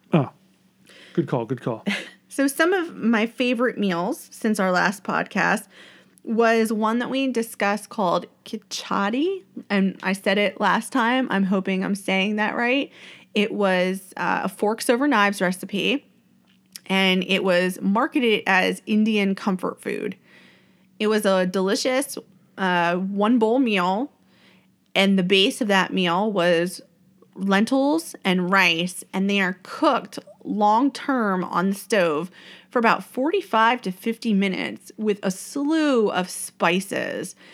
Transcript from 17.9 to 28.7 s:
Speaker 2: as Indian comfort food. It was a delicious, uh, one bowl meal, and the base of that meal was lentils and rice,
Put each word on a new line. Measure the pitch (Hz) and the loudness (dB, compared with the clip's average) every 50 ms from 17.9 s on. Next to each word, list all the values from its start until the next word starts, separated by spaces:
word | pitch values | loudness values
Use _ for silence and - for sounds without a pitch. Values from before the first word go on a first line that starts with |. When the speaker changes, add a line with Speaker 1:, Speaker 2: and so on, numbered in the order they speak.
| 196 226 277 320 - 302 247 226 208 - - | 0 0 0 0 0 0 2 2 0 0 0
Speaker 2:
as | - 196 185 185 185 185 - - | 2 2 2 2 0 -2 -4 -4
Indian | 214 214 214 214 220 220 208 196 196 196 | -2 0 2 2 2 2 2 2 0 -2
comfort | - - 208 185 180 - - - - | -2 -2 -2 -2 -2 -4 -6 -8 -6
food. | - 202 - - - - 185 - _ _ - - - - _ _ _ _ _ _ _ _ _ - | -8 -6 -6 -6 -6 -8 -8 -10 _ _ -20 -20 -20 -20 _ _ _ _ _ _ _ _ _ -4
It | 214 | -2
was | 214 214 208 208 | 0 0 2 2
a | 196 190 185 185 | 2 2 2 2
delicious, | 185 180 196 185 196 226 - - 262 254 262 269 - - - - _ _ _ _ _ - | 0 0 -2 0 0 -2 0 0 0 0 -2 -2 -4 -8 -14 -14 _ _ _ _ _ -8
uh, | - 190 180 180 175 170 170 175 | -4 -2 0 2 2 2 2 0
one | 180 190 196 202 196 208 220 254 233 | 0 -2 -4 -2 0 2 2 4 4
bowl | 220 214 233 269 | 4 2 2 2
meal, | 269 226 208 185 175 185 190 214 277 - _ _ _ _ _ _ _ _ _ _ _ _ _ _ _ _ - | 2 2 0 0 0 0 0 -2 -4 -6 _ _ _ _ _ _ _ _ _ _ _ _ _ _ _ _ 2
and | - 196 196 196 | 2 4 4 4
the | 190 180 | 4 4
base | 185 196 190 190 269 262 - | 4 4 4 4 2 0 -2
of | 254 202 | 0 4
that | 196 190 180 - - | 6 4 4 4 0
meal | 190 180 175 170 185 214 220 | 0 0 2 2 0 0 0
was | 202 185 170 180 170 165 175 180 175 - - _ _ _ _ _ _ _ - _ - | 0 2 2 4 4 2 2 -2 -4 -10 -20 _ _ _ _ _ _ _ -20 _ -10
lentils | - 190 196 196 196 226 - 269 269 277 285 311 330 - - - - - | -6 0 2 2 2 2 2 2 2 2 2 0 0 -2 -6 -12 -4 -2
and | 196 180 185 180 175 | 0 0 2 2 4
rice, | 196 190 185 175 | 4 4 4 4